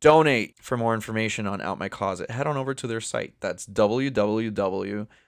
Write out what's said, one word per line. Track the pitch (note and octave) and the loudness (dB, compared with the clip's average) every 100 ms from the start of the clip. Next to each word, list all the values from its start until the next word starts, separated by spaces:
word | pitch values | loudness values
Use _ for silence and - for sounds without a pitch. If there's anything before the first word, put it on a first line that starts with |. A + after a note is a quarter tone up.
donate. | D3+ D#3 D#3 B2 G2+ - | 8 8 8 4 0 -8
For | - B2 | -6 -2
more | A2+ | 0
information | A2+ G#2+ A2 A2 - G2+ | -2 -2 -4 -2 -2 -4
on | G2 | -4
Out | F2+ F#2+ | -6 -6
My | F#2+ | -8
Closet, | - G2 F#2 - | -4 -4 -4 -6
head | A#2 D3+ | -4 -4
on | C#3+ | -2
over | C3+ | -4
to | C3+ A#2+ | -6 -6
their | A2+ | -6
site. | - A#2+ G2+ - | -6 -6 -6 -6
That's | G2 F2 - | -6 -6 -4
W | G2 G#2 A#2+ C3+ | 2 4 4 0
W | A2+ G#2 A2 A2+ | 0 0 0 -2
W | G2+ G2 G2 G2 G#2 G#2+ _ | -2 -2 -2 -4 -6 -8 _